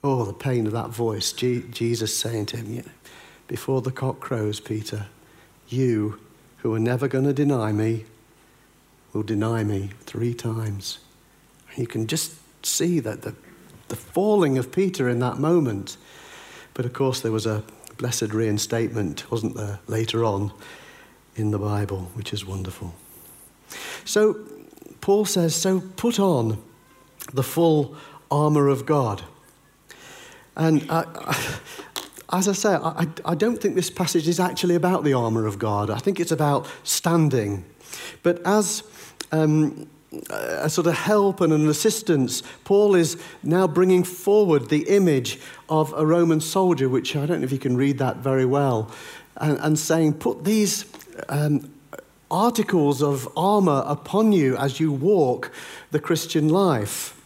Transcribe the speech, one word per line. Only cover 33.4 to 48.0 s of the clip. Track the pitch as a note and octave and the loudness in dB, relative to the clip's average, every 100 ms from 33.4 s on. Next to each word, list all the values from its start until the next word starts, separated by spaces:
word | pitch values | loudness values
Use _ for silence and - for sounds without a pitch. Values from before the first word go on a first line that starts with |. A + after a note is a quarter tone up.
| G#3+ A#3+ | 0 0
think | G3+ F3 | 0 0
this | F3 | -2
passage | - F3+ F3 D#3 | -2 0 0 0
is | F3 | 0
actually | F#3 F3+ F3+ | 0 0 2
about | F3 F3 F3+ | 2 2 2
the | D3 | 2
armour | C3 A#2 A2+ A2 | 2 2 0 0
of | G2+ | -2
God. | A2 G#2 G#2+ | -2 0 -2
I | A2 | -2
think | - G3 | -2 -2
it's | - | -2
about | D#3 D3 C#3+ D3 - | 0 2 2 -2 -14
standing. | - - - E3 D#3 B2+ G#2 G2 F2+ - - - - - | -4 -2 2 4 4 2 0 -4 -8 -20 -18 -16 -16 -2
But | F3 F3 | 0 0
as, | F3+ G#3 G#3 - - - - - - | 2 2 2 -4 -10 -20 -20 -16 -4
um, | D#3 D#3 D#3 D3+ - - - _ - - | 2 4 4 2 0 -16 -20 _ -14 -10
a | G#1 A#1 - D#3 | -8 -4 -2 -2
sort | E3+ E3 | 0 0
of | |
help | E3 - G#3+ G3+ F#3+ | 0 2 4 4 2
and | E3+ | 2
an | D#3 D3+ | 4 4
assistance, | D3+ G#3+ G#3+ - D#3 B2 - - - | 4 2 0 0 2 2 -2 -10 -18
Paul | - G3 G#3 F#3+ | 2 4 6 6
is | D#3+ - - - | 4 -2 -14 -10
now | - E3+ F#3+ | -2 2 2
bringing | D3+ F#3 F#3 | 4 4 4
forward | F3+ - - G#3 G3+ D3+ B2 | 2 -2 2 4 6 4 2
the | D3+ D#3 | -2 2
image | G3+ F#3 C#3 A#2 - - - - | 4 4 2 0 -8 -14 -20 -2
of | D#3 D#3 - | 0 0 0
a | |
Roman | D#3 E3+ E3+ D#3 | 2 4 4 2
soldier, | D#3 G3 F#3 D#3 C3+ | 0 0 2 2 2
which | B2+ C3 | 0 -2
I | D3+ D3 | -4 -2
don't | E3+ | -2
know | |
if | C3 | -2
you | C3+ | -2
can | C3+ B2 | -2 0
read | C#3 | 2
that | C3+ | 0